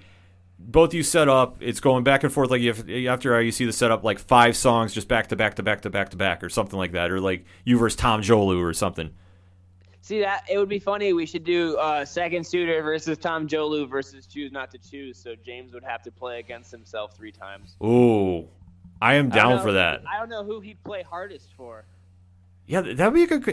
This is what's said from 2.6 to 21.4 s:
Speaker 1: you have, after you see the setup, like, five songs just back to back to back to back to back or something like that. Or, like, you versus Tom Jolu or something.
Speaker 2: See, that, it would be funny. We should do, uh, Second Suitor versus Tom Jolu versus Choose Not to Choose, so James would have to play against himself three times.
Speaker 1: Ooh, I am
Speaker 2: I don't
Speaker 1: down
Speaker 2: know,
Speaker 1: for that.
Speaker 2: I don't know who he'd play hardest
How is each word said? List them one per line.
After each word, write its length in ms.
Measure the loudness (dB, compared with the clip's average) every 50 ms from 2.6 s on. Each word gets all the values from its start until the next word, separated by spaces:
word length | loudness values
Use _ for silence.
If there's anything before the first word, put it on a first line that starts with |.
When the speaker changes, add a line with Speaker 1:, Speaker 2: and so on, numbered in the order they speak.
Speaker 1:
you 120 | 2 0 -2
have, 160 | -2 -6 -8 -6 -4 -2 -2
after 320 | -2 -2 0 2 2 2
you 100 | 2 2
see 140 | 0 -2 -2
the 80 | -2 0
setup, 300 | 0 2 2 2 2 0
like, 140 | -2 -2 -2
five 380 | 0 4 6 8 8 8 6
songs 380 | 4 4 4 4 4 2 0 -4
just 140 | -6 -4 -2
back 200 | 0 0 0 -2
to 80 | -2
back 200 | -2 -2 -2 -2
to 80 | -2 -2
back 180 | -2 -2 -4
to 80 | -4 -6
back 180 | -4 -4 -4 -4
to 60 | -4 -4
back 260 | -2 -2 -2 -4 -6
or 60 | -6
something 300 | -4 -4 -4 -2 -4 -6
like 140 | -4 -4 -2
that. 180 | -2 -2 -2
Or, 80 | -2 -2
like, 260 | -2 -2 -2 -4 -8 -16 -20 -8 0
you 140 | 2 2 4
versus 180 | 4 2 0
Tom 260 | 0 2 2 2 2
Jolu 380 | 4 4 4 4 4 4 2 2
or 140 | 0 -2 -2
something. 380 | -2 -4 -4 -4 -6 -10 -12 -12 -18 -20 _ _ _ _ _ _ _ _ _ _ _ _ _ _ _
Speaker 2:
See, 180 | -12 -6 -4 -2
that, 220 | -2 -2 -2 -4 -4 -4
it 60 | -2 -2
would 100 | 0 -2
be 120 | -2 -4
funny. 340 | -2 -2 -4 -2 0 0 0
We 120 | -2 -2 -6
should 160 | -8 -8 -4
do, 340 | -2 0 0 0 0 0 0
uh, 260 | 0 0 0 -2 -4
Second 400 | -6 -6 -4 -4 -4 -4 -6 -6
Suitor 360 | -4 -4 -2 0 0 0 -2
versus 380 | -2 -2 -4 -4 -4 -4 -6 -4
Tom 280 | -4 -4 -4 -4 -4 -4
Jolu 400 | -2 -2 -2 -2 -2 -4 -4 -4
versus 380 | -4 -6 -6 -6 -12 -20 -20
Choose 260 | -18 -14 -12 -12 -10
Not 200 | -10 -12 -12 -12
to 80 | -14 -20
Choose, 380 | _ -20 -18 -18 -16 -16 -18 _
so 180 | -16 -16 -16 -16 -16
James 280 | -18 -18 -18 -18 -18 -20
would 100 | -18 -12
have 180 | -10 -10 -10
to 100 | -12 -16
play 280 | -18 -14 -12 -12 -12 -12
against 320 | -14 -14 -18 -18 -18 -20
himself 440 | -20 -20 -20 -14 -10 -10 -10 -10 _
three 160 | -18 -20 -20
times. 440 | -20 -18 -18 -18 -18 -18 -20 -20 -14 -6 -2
Speaker 1:
Ooh, 640 | 2 4 6 6 6 4 4 2 0 -2 -4 -6 -12 _ _ -20 -20 -20 -20 -20 -20 -8 -2
I 140 | 2 2 4
am 140 | 4 2 2
Speaker 2:
I 20 |
don't 60 | 4
Speaker 1:
down 200 | 4 6 6 4 2
Speaker 2:
know, 40 | 2
Speaker 1:
for 80 | 2 2
that. 280 | 2 2 2 0 -4 -8 -8
Speaker 2:
I 80 | -8 -8
don't 80 | -8 -8
know 140 | -10 -10 -8
who 160 | -8 -10 -10
he'd 240 | -12 -16 -20 -18 -14
play 200 | -12 -12 -12 -12 -12
hardest 460 | -12 -14 -12 -14 -16 -20